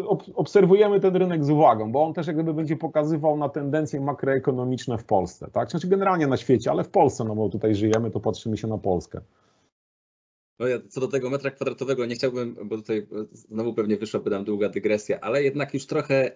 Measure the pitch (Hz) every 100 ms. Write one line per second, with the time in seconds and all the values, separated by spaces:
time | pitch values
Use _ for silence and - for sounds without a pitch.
0 | 185 196 - - 151 202 180 196 208 196
1 | 190 185 180 170 143 151 151 110 107 131
2 | 160 165 160 151 165 156 156 156 160 156
3 | 151 160 156 147 143 147 143 156 151 143
4 | 139 135 135 135 143 127 127 127 - 113
5 | - 101 87 - - - 110 170 180 196
6 | 190 180 143 127 - 120 139 160 - 202
7 | 143 - 113 107 104 107 110 101 107 110
8 | 117 101 110 107 117 104 110 107 98 90
9 | - 87 - _ _ _ _ _ _ _
10 | _ _ _ _ _ - 123 117 101 131
11 | 131 139 127 139 135 - 131 120 131 127
12 | 120 113 131 123 120 120 104 110 107 110
13 | 104 104 107 - - 107 117 110 104 101
14 | 107 104 101 98 101 104 104 95 107 107
15 | - - 104 139 139 143 139 135 - 151
16 | 143 135 127